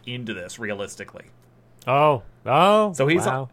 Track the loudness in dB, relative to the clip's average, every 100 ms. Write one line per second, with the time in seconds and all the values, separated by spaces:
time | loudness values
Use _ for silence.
0 | -12 -12 -10 -10 -12 -12 -10 -8 -10 -12
1 | -18 -18 -20 _ _ _ _ _ -2 2
2 | 4 2 -2 -12 0 4 4 4 2 0
3 | 0 2 0 -4 -8